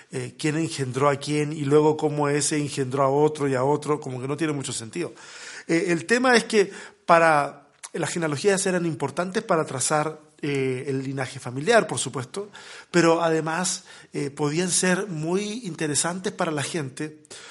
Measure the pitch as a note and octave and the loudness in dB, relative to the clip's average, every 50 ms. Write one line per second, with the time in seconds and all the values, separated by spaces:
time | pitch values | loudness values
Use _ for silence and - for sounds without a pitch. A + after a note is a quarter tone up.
0 | - - - C3 B2 A#2+ - - - D#3 C#3+ D#3 E3 D3+ - - C3+ B2+ A#2+ C3 | -16 -10 -10 -8 -8 -8 -8 -2 -2 0 0 0 -2 -4 -4 -4 -6 -4 0 2
1 | C#3 D3 C#3+ C3+ - D3 D3 D3+ D3 D3 D#3 E3 C#3+ C3+ C#3+ D3+ D3+ D#3 D3+ D3+ | 2 2 2 0 -2 -2 -2 0 0 -2 -2 -4 0 4 6 6 6 6 4 2
2 | D#3 D3+ D3 D3 D3 C#3+ C#3+ D3 C#3+ - D#3+ D3+ D3 C#3 - C#3 C3+ B2+ B2 C3+ | 0 -2 0 0 0 2 2 0 0 0 0 -2 -2 -2 -2 -4 -4 -2 0 2
3 | C#3 C3+ C3+ C#3+ D3+ D#3 D3+ D3+ C#3+ C#3 C3 B2 C3 C#3 D3 D3 D3 C#3+ D3+ C#3+ | 2 4 4 4 4 4 2 0 -2 0 0 2 2 2 2 0 0 -2 -2 -2
4 | - C#3 B2+ B2+ A#2+ B2+ D3 C#3+ E3+ D#3 D3 C#3 B2+ C3 A#2 - A#2 A2 - F3 | -4 -8 -8 -8 -6 -6 -4 -2 -2 -2 -2 -4 -4 -6 -8 -8 -10 -8 -8 -8
5 | E3 A#2+ - - - - - - - - - - - - E3 E3 G3 F3+ F3 E3 | -8 -8 -10 -14 -20 -20 -18 -18 -16 -16 -16 -10 -4 0 0 0 2 2 0 0
6 | - - A3+ B3 B3+ C4 B3 A3+ A3+ - A3 G#3+ F#3+ - - - - - - _ | 2 2 2 4 4 6 6 4 4 4 2 2 2 2 0 -14 -18 -18 -20 _
7 | - - E3+ E3 E3 D#3+ D#3 D3 C#3 C#3 - - - _ _ _ - - - F#3 | 4 6 6 8 8 6 6 4 2 0 -6 -12 -20 _ _ _ -18 -12 -6 -4
8 | D#3 C#3 - F3+ E3 D#3 D3 C#3 - G3+ G3 F#3 - F#3+ F3+ F3+ F3 E3 D#3 - | -4 -4 -2 -2 -2 -2 -2 0 2 2 2 2 2 0 0 0 0 -2 -2 -2
9 | C#3+ C3+ - - F3 F#3+ F#3 A3+ A3+ - F#3 D#3+ D3+ - C3+ C3 B2+ - D#3 D3+ | -4 -4 -2 -4 -4 -2 -2 -4 0 0 0 0 0 -2 -2 -4 -2 0 0 0
10 | D3+ D#3 D#3 - - _ _ - - D3 C#3+ C#3 C3 C3 B2+ B2+ C3 C#3+ C3+ C3+ | 0 -2 -6 -10 -18 _ _ -8 -6 -4 -2 0 0 -2 -2 -4 -4 -4 -4 -4
11 | C3+ C3+ C3+ C3+ C3 A#2+ - A#2+ - B2+ A#2 C3+ D3 F#3+ A#3 A3 F#3 - D3 C3 | -4 -4 -4 -4 -6 -6 -8 -10 -10 -8 -6 -4 0 4 4 4 4 4 -2 -4
12 | - C3+ A#2 C#3 B2 - - F#3+ G#3 - - - - - - - - _ - F3 | -4 -4 -6 -6 -8 -6 -8 -10 -10 -10 -14 -20 -20 -18 -18 -20 -8 _ 4 6
13 | E3 E3 E3 E3+ E3+ E3 D#3+ D#3+ D#3 D#3+ D#3+ E3+ F#3 F3+ - - - - - - | 6 6 6 4 4 2 2 0 0 -2 -2 -2 -2 -4 -4 -6 -10 -16 -20 -20
14 | - - - D3+ D3 C#3+ C#3+ D3+ D3+ D3 D3 D#3+ F#3 F3+ E3 - - F#3 F3+ F3+ | -18 -10 -6 -6 -6 -6 -4 -2 -2 0 0 0 0 0 0 2 2 2 2 2
15 | G3+ G#3 E3+ D#3 D3+ E3 F3+ G3 G#3 G#3 G#3 B3 A#3+ F3+ D3+ - E3 D3+ D3 - | 0 -4 -6 -6 -4 -2 -2 -2 -2 -4 -6 -8 -8 -8 -6 -4 -4 -2 0 0
16 | - E3 F3+ F#3+ F#3 G#3+ G3 - F#3 E3 D#3 D3 C3 - - E3+ C#3+ C3 C3 - | -2 -2 -4 -4 -6 -6 -4 -4 -4 -2 -2 -4 -4 -4 -4 -6 -6 -6 -8 -10
17 | D3+ D#3 D3+ - _ - - - - - | -10 -10 -12 -16 _ -20 -20 -20 -18 -18